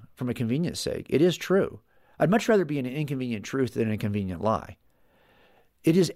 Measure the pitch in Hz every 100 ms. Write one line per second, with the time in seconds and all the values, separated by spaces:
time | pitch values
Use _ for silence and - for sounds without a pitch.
0 | 110 - 127 117 117 131 175 - - -
1 | - 131 175 160 - 190 156 107 - _
2 | _ - 196 220 - 214 160 147 127 135
3 | 147 139 127 110 - 131 123 - 113 107
4 | 107 101 95 87 98 104 - - _ _
5 | _ _ _ _ _ _ _ _ - 165
6 | 170